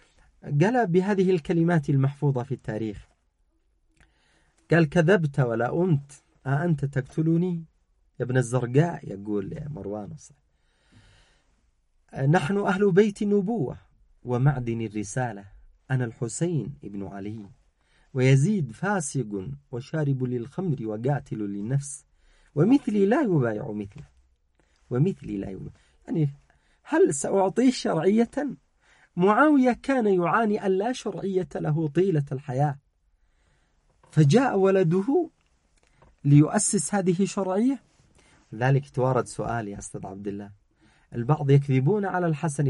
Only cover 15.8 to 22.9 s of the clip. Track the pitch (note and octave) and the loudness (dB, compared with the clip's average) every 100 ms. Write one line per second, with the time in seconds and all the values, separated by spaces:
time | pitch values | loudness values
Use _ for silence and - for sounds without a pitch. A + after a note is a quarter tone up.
15.8 | - B2+ A#2 - A#2 - E3+ D3+ G2+ - | -4 -4 -4 -6 -8 -4 -2 -2 -6 -10
16.8 | G2+ G2+ F#2+ G2 G2+ A2 G2+ - _ _ | -14 -12 -10 -10 -10 -12 -16 -20 _ _
17.8 | _ _ _ C3 C3 C3+ F3+ G#3 A2+ - | _ _ _ 0 4 4 4 0 -4 -4
18.8 | F#3+ G3 D3+ C3+ G#2+ G2+ F#2 C#3 _ A#2+ | -2 -2 -4 -6 -6 -8 -8 -14 _ -12
19.8 | - D#3+ C#3+ B2+ B2+ B2 A2+ - F#3 B2 | -6 -4 -2 -2 -2 -4 -6 -6 -4 -4
20.8 | A2 G#2+ B2+ C3+ - A2 G2+ G2+ G#2+ C#3 | -6 -4 -2 -4 -6 -8 -6 -6 -4 -4
21.8 | C#3 - _ _ _ _ _ C#3+ G3 C#4 | -4 -14 _ _ _ _ _ 0 4 2
22.8 | - | 2